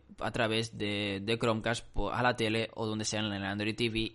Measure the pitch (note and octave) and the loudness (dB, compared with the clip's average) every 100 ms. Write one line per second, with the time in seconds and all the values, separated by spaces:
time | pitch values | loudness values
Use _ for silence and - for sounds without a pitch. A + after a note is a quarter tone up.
0 | - - A2+ A#2+ A2 A2 A2+ A2+ G#2 G2+ | -12 -6 -4 0 2 2 -2 -4 -4 -2
1 | G#2 G2 G2+ A#2 A#2+ A2 A2 A#2 - - | -2 -2 -2 2 2 2 2 -2 -2 -2
2 | G2+ - B2 A#2 A2 A2+ - - A2 A2 | 0 2 2 2 2 2 -2 -2 -2 -2
3 | G#2+ G#2+ G#2+ G2 G2 G2+ G#2+ G#2+ A#2+ A2 | -2 0 0 -2 -2 0 -2 2 2 2
4 | A2 | -2